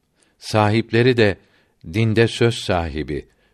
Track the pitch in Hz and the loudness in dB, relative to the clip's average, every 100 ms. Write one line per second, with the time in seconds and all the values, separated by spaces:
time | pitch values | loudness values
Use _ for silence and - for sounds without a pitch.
0 | _ _ _ _ - 107 104 113 - 113 | _ _ _ _ -4 0 2 0 0 2
1 | 127 120 107 85 _ _ _ _ 82 98 | 2 4 2 0 _ _ _ _ -8 -4
2 | 113 107 113 - 117 117 - 90 82 78 | 0 2 2 2 -2 -2 -4 -4 -4 -6
3 | 71 73 - _ _ | -8 -8 -12 _ _